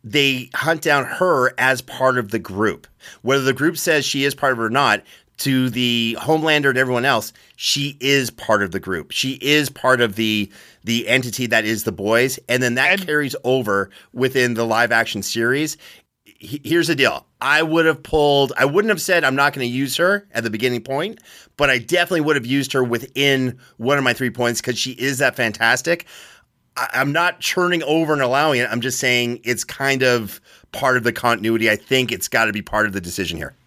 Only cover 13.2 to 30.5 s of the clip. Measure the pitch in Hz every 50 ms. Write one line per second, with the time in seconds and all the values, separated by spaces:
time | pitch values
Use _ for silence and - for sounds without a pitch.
13.2 | 147 131 139 - - 127 131 135 113 107 98 98 95 98 - - - _ - 120
14.2 | 131 127 131 135 123 120 117 113 117 113 110 113 120 107 117 113 117 - - 101
15.2 | 98 - - 113 113 120 127 143 156 147 - _ - - - - _ _ _ _
16.2 | _ _ _ _ - 98 123 147 131 - 165 170 156 156 160 135 135 87 73 65
17.2 | _ _ _ _ 120 135 147 156 165 156 160 165 165 160 151 147 - - - 156
18.2 | 147 143 143 139 139 123 - - 127 139 147 196 208 226 208 165 - - 180 170
19.2 | 151 131 131 139 139 143 139 139 123 120 120 131 139 131 120 - 170 185 202 202
20.2 | 202 _ - 117 117 113 104 107 127 127 123 123 - 131 135 143 170 214 - -
21.2 | _ - - - - _ _ - 143 139 127 127 - - 170 175 175 170 185 160
22.2 | 147 151 151 139 113 120 135 139 135 135 - 135 127 120 120 113 123 - _ 139
23.2 | 143 139 135 131 131 127 127 - - - _ - 113 127 143 143 135 123 117 -
24.2 | 135 120 - 120 123 120 120 - - 127 120 - - 127 127 - 123 139 139 123
25.2 | 143 127 - - 120 110 104 - 117 117 123 127 - 165 170 170 - - - -
26.2 | - - - _ _ _ _ _ _ _ _ 123 123 - - 127 139 143 143 165
27.2 | 170 175 170 - - - - 185 180 175 175 165 156 139 156 165 160 151 156 143
28.2 | 135 120 127 143 151 156 139 120 123 107 110 120 117 131 127 - 139 127 123 123
29.2 | 120 120 120 120 - 117 127 196 - - - - 139 135 135 131 131 127 123 120
30.2 | 110 98 - - _ _